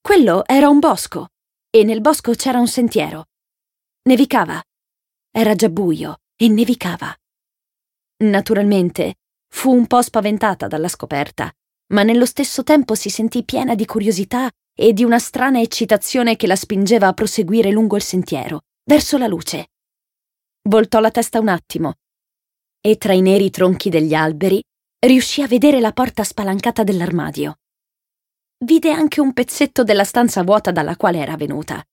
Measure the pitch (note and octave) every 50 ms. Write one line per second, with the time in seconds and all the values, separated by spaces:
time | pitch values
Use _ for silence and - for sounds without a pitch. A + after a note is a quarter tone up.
0 | _ - G#4 F#4+ C#4 G#3 E3+ F#3+ - - C4 C#4 C#4+ C#4+ D4 C#4+ D4+ D#4+ A3 -
1 | - - - - - - _ _ _ _ _ _ _ _ _ A3+ G#3+ G#3 A3 A3
2 | G#3+ D4 D#4 - - - A#3 A3 - C4+ B3+ B3 A#3+ A3+ - - A#3+ A3+ - G#3+
3 | D3+ D3+ D#3+ D#3 E3 _ _ _ _ _ _ _ _ _ _ _ _ _ _ _
4 | _ C4 C4 A3 C#4 - - A#3+ F#3 D#3+ E3 E3 - _ _ _ _ _ _ _
5 | _ _ _ _ _ _ _ A3 A3+ A3 G#3+ F3+ G3+ G#3+ E3 F#3 G3+ F3 D#3+ D#3
6 | - D3+ E3 - _ _ _ _ A#3 A#3 A3 G#3+ A#3 - B3 - - F3+ E3+ F3
7 | - - - _ _ _ _ _ _ _ _ _ _ _ _ _ _ _ _ _
8 | _ _ _ _ A3 G#3+ G3+ G3 G3 - A3 G3+ G3+ G3+ G3+ G3 F3+ F3 - -
9 | - - F#3+ _ _ _ _ _ _ _ - - - C4+ B3+ B3 A#3+ - - B3
10 | A#3+ - - A3+ G3+ G#3+ G#3 G3+ - G#3+ F#3+ - - G2 E3 D3+ D#3+ F3 - -
11 | - - - C#3 C#3+ - - - A#2 - - _ _ _ _ _ _ _ F#3+ G#3+
12 | G3+ A3 A#3 A#3+ B3 B3 - - C#4 - - - B3 - D4+ D#4 B3+ - A3 G#3
13 | - G#3 - - A3 A3+ - B3 G#3 - - C4 C4 B3+ C4+ G3 A3+ - - G3+
14 | G3+ G#3 A3 E3+ G3 - - B3 C4 B3+ - _ _ _ _ - - G#3+ A3+ G3
15 | B3 A#3 A#3 A#3 - - - C4+ B3 C4+ C4+ B3 A3+ A3+ - - A#3 G#3 A3 G3+
16 | - - - C4 A#3+ A#3 A3+ A3 - E3 F#3 F#3 - - G#3+ F#3+ G3 F3+ A3+ A3+
17 | G3 F#3+ F#3 - A3 G3+ - - G3+ E3 G3+ A3+ A3+ G3 G3+ G#3+ A3+ G#3+ G#3 G3+
18 | - - - F#3 F3+ - E3+ C#3 - - D#3 D3+ _ _ _ _ _ - C#4+ D4
19 | - - - C#4 B3+ A3 F#3+ E3 D#3+ - - D3+ - _ _ _ _ _ _ _
20 | _ _ _ _ _ _ _ _ _ _ _ _ _ G3+ G#3 A3 A3 A3 - A3
21 | A3 A3 A3 - A#3 - - A3+ A3 A3 - - _ _ - D3+ E3 D3 - _
22 | _ _ _ _ _ _ _ _ _ _ _ _ _ _ _ _ _ G#3 G#3+ G#3+
23 | - G#3+ F#3+ F#3 F#3 F#3+ G3 G3+ G3 F#3+ - - F#3 F#3 F#3+ - - G3+ E3 E3
24 | D#3 D#3+ D#3 D#3 D#3 D#3 D#3+ D3+ E3+ F#3+ F#3+ G3 - _ _ _ _ _ _ _
25 | - B3+ C4 C4 A#3 - - - C#4+ B3 A3+ B3 G3+ D4 D4 B3+ A#3 G#3+ G#3 -
26 | B3+ B3 - - G#3 - - - G#3 G3 F#3+ G3 - A#3 A#3 - A3 F#3+ G3+ F3+
27 | E3+ F3 F3 F3 D3+ D#3 D3 - D3 D3 D#3 _ _ _ _ _ _ _ _ _
28 | _ _ _ _ _ _ _ _ _ _ _ _ B3+ A#3+ D#4+ D#4+ - E4 D4+ -
29 | D#4 D4 - - D4 C4+ B3+ - B3 - - - D4 C#4+ _ - B3+ G#3 A3 G3
30 | G3+ G3 - B3 A#3+ A#3 - G3+ F3 F3 G3+ G#3+ G#3 G3 F3 E3+ D3+ D#3 D#3+ -
31 | - G3 F3 E3+ D3 - - - D3 C#3 C#3 D3 D#3+ - C#3+ - - _